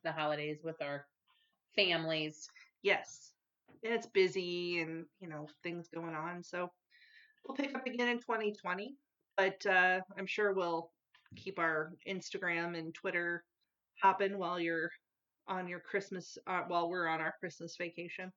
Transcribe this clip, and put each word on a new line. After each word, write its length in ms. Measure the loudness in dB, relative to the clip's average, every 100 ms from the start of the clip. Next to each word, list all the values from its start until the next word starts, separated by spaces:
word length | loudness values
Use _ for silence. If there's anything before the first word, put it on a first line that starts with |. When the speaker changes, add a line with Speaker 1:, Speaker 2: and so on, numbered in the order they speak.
Speaker 1:
the 80 | -4
holidays 520 | 0 0 0 -2 -4
with 180 | -8 -6
our 260 | -6 -6 -8 _ _ _ _ _ _ 2
families. 760 | 4 4 2 0 -2 -6 -18 -20 -20 _
Speaker 2:
Yes. 480 | 2 2 0 -16 -20 _ _ _ _ -8
And 100 | -2
it's 140 | -2 2
busy 720 | 4 6 4 -2 -2 0 0
and, 240 | -2 -4 -10 _
you 80 | -10
know, 180 | -10 -10 -8
things 240 | -6 -6 -6
going 260 | -6 -4 -4
on. 280 | -4 -6
So, 280 | -6 -4 -4 -6 _ -20 -20 -20 -20 _ -6
we'll 100 | -2
pick 200 | -2 -2
up 100 | -4
again 220 | 0 2
in 100 | 2
twenty 340 | 0 0 0
twenty. 420 | -2 -4 -4 -6 -12 _ _ _ 2
But, 280 | 2 4 4
uh, 360 | 6 6 4 -2 -8
I'm 80 | -4
sure 280 | 2 2
we'll 380 | 4 2 0 -4 _ _ _ _ -12
keep 240 | -8 0
our 340 | 2 2 -2 -8 -6
Instagram 720 | -6 -6 -4 0 0 -2 -4
and 160 | -8
Twitter 500 | -6 -2 0 0 -2 -6 _ _ _ _ 4
hopping 360 | 4 6 2 0
while 200 | -2 0
you're 300 | 0 0 -2 -6 _ _ _ _ -4
on 200 | -4 -4
your 120 | -8
Christmas, 580 | -2 -2 -2 -8 -8 -12 -2
uh, 160 | -2 2
while 220 | 2 2
we're 180 | 2 2
on 140 | 2
our 140 | 0 -4
Christmas 360 | -8 -8 -12 -6
vacation, 540 | -6 -6 -8 -8 -10